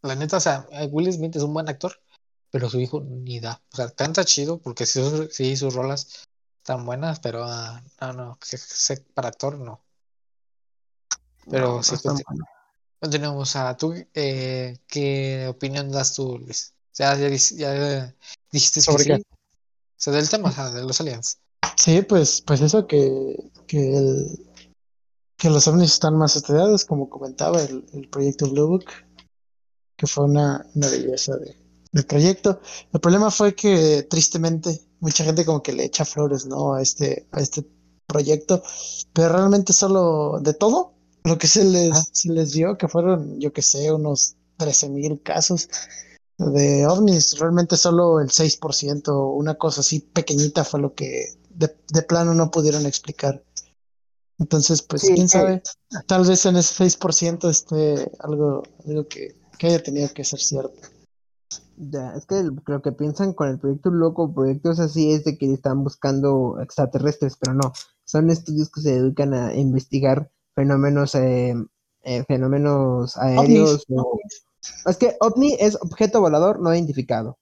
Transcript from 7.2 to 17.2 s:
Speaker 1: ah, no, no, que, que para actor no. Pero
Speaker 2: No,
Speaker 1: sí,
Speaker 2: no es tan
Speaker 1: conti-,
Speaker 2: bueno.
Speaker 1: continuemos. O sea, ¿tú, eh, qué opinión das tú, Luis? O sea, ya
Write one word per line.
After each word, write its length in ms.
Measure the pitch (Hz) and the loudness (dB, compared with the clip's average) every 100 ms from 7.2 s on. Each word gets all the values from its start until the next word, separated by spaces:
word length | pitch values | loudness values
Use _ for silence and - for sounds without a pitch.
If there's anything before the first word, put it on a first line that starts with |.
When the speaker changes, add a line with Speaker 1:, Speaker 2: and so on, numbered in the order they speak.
| 123 117 | -8 -8
Speaker 1:
ah, 380 | 120 117 113 120 127 _ | -10 -10 -12 -16 -20 _
no, 120 | 131 | -14
no, 260 | 127 120 123 | -12 -16 -16
que, 180 | - 127 | -14 -14
que 440 | - - - 135 _ | -12 -6 -4 -4 _
para 140 | - 123 | -8 -8
actor 320 | - 139 143 | -6 -8 -8
no. 220 | 120 110 _ _ _ _ _ _ _ _ _ _ _ _ _ - _ _ - | -16 -18 _ _ _ _ _ _ _ _ _ _ _ _ _ -14 _ _ -8
Pero 280 | 131 127 120 | -4 -2 -2
Speaker 2:
No, 40 | |
Speaker 1:
sí, 80 | 120 | -4
Speaker 2:
no 60 | - | -4
es 60 | |
tan 80 | 135 | -4
Speaker 1:
conti-, 100 | 143 139 | -6 -8
Speaker 2:
bueno. 160 | 143 156 _ _ _ _ _ | -14 -14 _ _ _ _ _
Speaker 1:
continuemos. 420 | 156 147 147 143 | -6 -6 -6 -6
O 100 | 135 | -6
sea, 240 | 143 127 123 | -4 -6 -4
¿tú, 160 | 156 170 - | -6 -8 -12
eh, 640 | - 139 135 131 127 127 123 _ | -6 -6 -4 -6 -8 -8 -14 _
qué 640 | 147 143 139 135 135 131 | -6 -4 -4 -4 -6 -8
opinión 420 | 127 139 139 139 | -8 -8 -6 -6
das 240 | 139 131 | -4 -4
tú, 240 | - 131 123 | -4 -8 -8
Luis? 360 | 127 - - _ _ | -12 -12 -12 _ _
O 20 | |
sea, 220 | - 139 | -2 0
ya 80 | 139 | 0